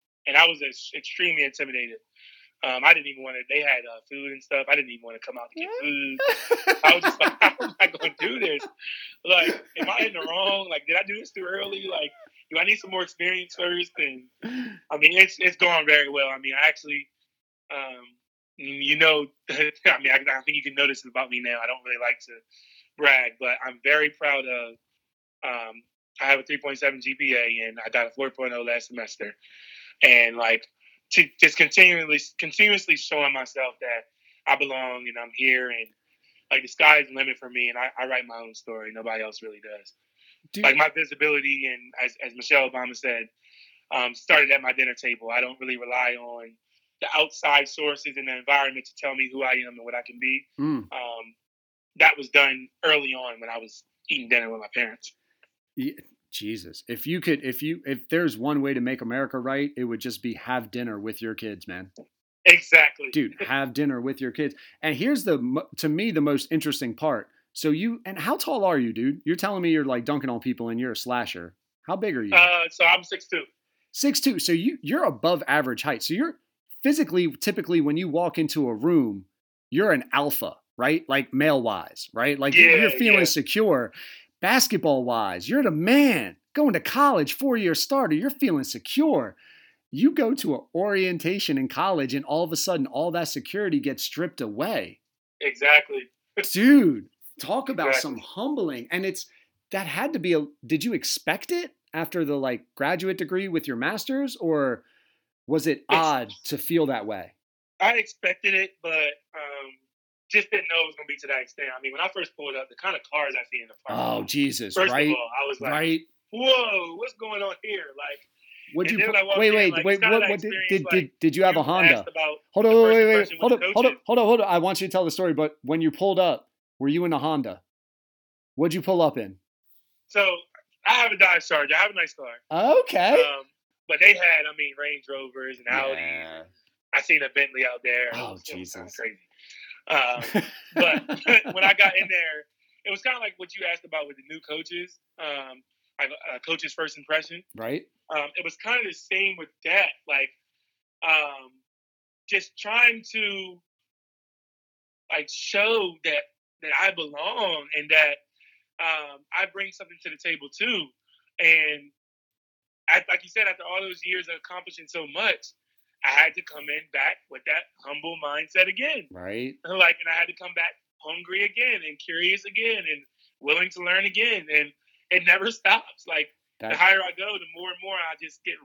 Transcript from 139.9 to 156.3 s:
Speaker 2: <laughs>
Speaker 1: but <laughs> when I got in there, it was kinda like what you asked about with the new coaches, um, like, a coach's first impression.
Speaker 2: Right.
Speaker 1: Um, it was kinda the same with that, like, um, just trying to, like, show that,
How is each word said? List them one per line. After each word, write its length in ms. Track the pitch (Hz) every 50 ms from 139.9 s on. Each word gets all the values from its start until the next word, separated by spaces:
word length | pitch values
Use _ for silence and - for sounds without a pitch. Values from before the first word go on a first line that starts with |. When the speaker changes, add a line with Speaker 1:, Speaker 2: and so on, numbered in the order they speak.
| 156 143 127 123 123 120 120 - - - - - - -
Speaker 2:
<laughs> 120 | - - -
Speaker 1:
but 280 | - - 320 311 - - -
<laughs> 460 | 294 190 - 233 240 220 - 262 185
when 100 | 190 196
I 80 | 196 202
got 220 | 202 202 190 185 190
in 80 | 185 190
there, 360 | 185 175 170 160 151 151 - _ _ _ _ _ _ _ _
it 60 | 202
was 100 | 196 202
kinda 160 | - 254 254 240
like 160 | 226 202 - -
what 180 | 185 180 -
you 100 | 196 185
asked 180 | 170 175 - -
about 220 | 170 156 156 147
with 100 | 143 139
the 60 | 135 135 143
new 120 | 156 160
coaches, 580 | - - 151 160 156 - 175 175 180 180 - _ _ _ _ -
um, 440 | 160 147 143 139 135 131 131 131 _ _ _ _ _ _ _ -
like, 120 | 143 131 147 - - 160 131
a 60 | 127
coach's 320 | - 165 165 - 160 147 -
first 240 | - 160 151 - 147
impression. 440 | 143 - 156 156 156 - 170 175 - _ -
Speaker 2:
Right. 280 | - 113 117 143 175 - _ _ _ _ - 156
Speaker 1:
Um, 140 | 151 143 143 -
it 80 | 185 175
was 120 | 165 -
kinda 240 | - - 220 240 247 220
the 80 | 190
same 440 | 160 - - - 190 190 196 196 190 170
with 100 | 156 - _ _ -
that, 260 | 160 180 202 185 151 - - _
like, 240 | 160 143 135 135 - - _ _ _ _ _ _ _ _ _ _ _ _ _ - 165
um, 440 | 160 156 147 143 139 135 131 127 131 _ _ _ _ _ _ _ _ _ _ _ _ _ _ -
just 280 | 202 190 - - _ -
trying 440 | - 208 226 240 233 233 226 226 226 -
to, 480 | - 220 214 202 196 196 190 185 180 175 _ _ _ _ _ _ _ _ _ _ _ _ _ _ _ _ _ _ _ _ _ _ _ _ _ _ _ _ _ -
like, 180 | 165 156 143 -
show 640 | - - - - - 196 208 220 233 220 196 180 165 156 160
that, 180 | 160 147 147 - -